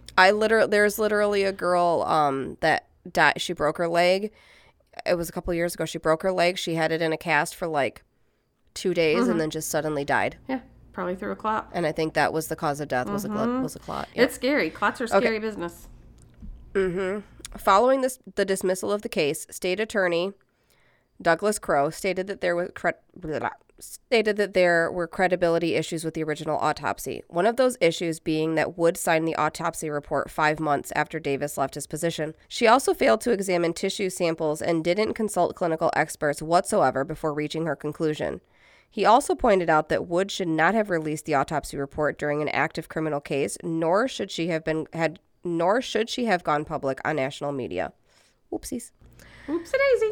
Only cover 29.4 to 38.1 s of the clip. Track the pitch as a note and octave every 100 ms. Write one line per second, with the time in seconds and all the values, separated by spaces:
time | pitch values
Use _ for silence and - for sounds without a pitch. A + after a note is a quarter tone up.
29.4 | D3+ - E3 D#3+ D#3+ D3 - D3 - -
30.4 | D#3 D#3 D#3 C#3+ - - D3+ D#3+ D#3 C3+
31.4 | D3 - C#3 - - D#3 E3+ E3 D#3 D#3+
32.4 | _ - A3+ B3 E4 E4+ C4 A3 B3 G3+
33.4 | G3 F3 E3+ F3 G3 - G3 F#3 F3 D#3+
34.4 | D#3+ D#3 - E3 D#3+ F3+ A3 - G#3+ -
35.4 | F3 - F3 D#3+ E3 - D#3 - D3+ C#3+
36.4 | D#3 F3 - G#3+ C#3 C3 C#3 D#3 D#3+ D3
37.4 | D3+ D#3+ E3 C#3 D3+ D3+ D#3+